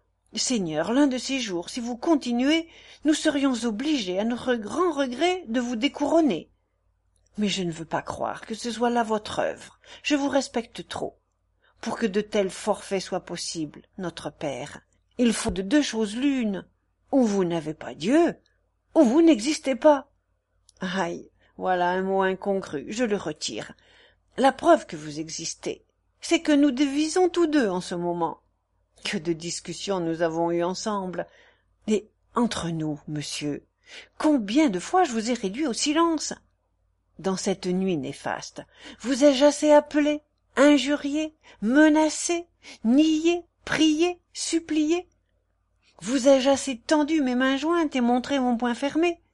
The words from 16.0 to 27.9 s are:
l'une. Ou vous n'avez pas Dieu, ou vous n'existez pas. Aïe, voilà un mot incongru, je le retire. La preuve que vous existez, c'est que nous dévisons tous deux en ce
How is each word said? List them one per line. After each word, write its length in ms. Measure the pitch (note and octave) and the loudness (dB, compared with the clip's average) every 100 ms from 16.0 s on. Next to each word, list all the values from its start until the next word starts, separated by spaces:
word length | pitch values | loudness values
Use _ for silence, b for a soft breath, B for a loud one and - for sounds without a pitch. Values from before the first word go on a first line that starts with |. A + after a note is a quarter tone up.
| G#3+ A3 | -4 -2
l'une. 500 | C#4+ C4+ A3 F#3 - _ _ _ _ | -2 0 -2 -4 -10 _ _ _ _
Ou 120 | C#4 | 2
vous 200 | A#3 G3+ | 2 2
n'avez 300 | F3 E3+ D3+ | 0 -2 -4
pas 200 | D#3 - | -10 -12
Dieu, 420 | B2+ E3+ D4+ E4 - _ _ _ _ _ D#4+ | -6 2 4 4 0 _ _ _ _ _ 4
ou 80 | |
vous 180 | B3+ C#4 | 6 6
n'existez 540 | E4 A#3+ A#3+ D4+ C#4 B3+ | 6 6 2 -4 -2 2
pas. 340 | D4+ C#4+ - _ _ _ _ _ _ _ | 6 4 2 _ _ _ _ _ _ _
Aïe, 500 | F#3 F#3+ E3+ F3 - _ _ - | -6 -2 -4 -6 -14 _ _ -6
voilà 320 | F#3 F3+ F3 | -2 2 2
un 120 | F#3 | 0
mot 200 | F#3+ F#3+ | 0 0
incongru, 640 | F#3+ F#3 G3+ G3 F3+ D3 - | 0 0 -2 -4 -4 -8 -8
je 160 | G#3+ | -4
le 140 | B3 G3+ | -2 -2
retire. 560 | E3 D3+ - A2 - - b b b b _ - | -4 -8 -8 -10 -12 -16 b b b b _ 0
La 140 | C4 | 0
preuve 340 | C4 D4+ E4 - | 2 4 4 2
que 100 | E3 | -12
vous 240 | D3+ D3 | -10 -10
existez, 640 | D#3+ D#3+ E3 - - - _ _ _ _ | -10 -10 -10 -10 -10 -10 _ _ _ _
c'est 200 | - E4 | 0 0
que 120 | E4 | 4
nous 180 | C#4+ D4 | 4 4
dévisons 580 | B3 D4 C#4 D#4 F#4 F4+ | 2 0 0 0 2 2
tous 180 | F4 E4 | 2 2
deux 220 | D4 A3 | 2 2
en 120 | F3+ | 0
ce 140 | - | -4